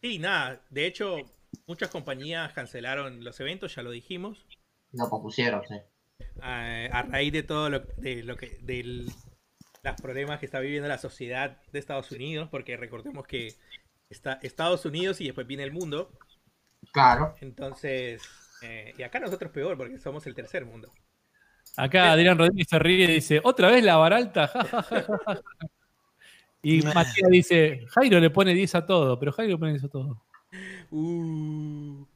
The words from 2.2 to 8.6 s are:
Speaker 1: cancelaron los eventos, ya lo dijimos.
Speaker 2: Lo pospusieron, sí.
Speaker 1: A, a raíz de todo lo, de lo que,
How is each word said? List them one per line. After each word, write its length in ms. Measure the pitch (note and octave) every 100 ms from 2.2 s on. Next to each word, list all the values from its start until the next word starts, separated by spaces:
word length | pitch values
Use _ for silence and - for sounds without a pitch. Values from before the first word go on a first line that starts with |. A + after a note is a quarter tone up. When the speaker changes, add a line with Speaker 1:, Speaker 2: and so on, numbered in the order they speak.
| C#3+ E3 D#3
Speaker 1:
cancelaron 720 | D#3 B2 B2+ A#2+ C#3 C#3 A#2+
los 160 | A#2+ -
eventos, 360 | C3+ F#3+ F#3+ -
ya 80 |
lo 80 | A#2+
dijimos. 540 | A#2+ _ F3 F#3+ G#3+ _ - _ _ _
Speaker 2:
Lo 160 | B2 -
pospusieron, 520 | A2+ G#2+ - A#2+ G#2 -
sí. 80 | G#2 _ _ _ _ - -
Speaker 1:
A, 440 | C3 B2 A#2 A#2 A#2+
a 120 | B2
raíz 280 | B2 C3+ D3
de 120 | D3+
todo 260 | D3 D3+ D3+
lo, 100 | C#3 - -
de 260 | C3 A#2+
lo 120 | A#2 A#2+
que, 200 | A#2+ -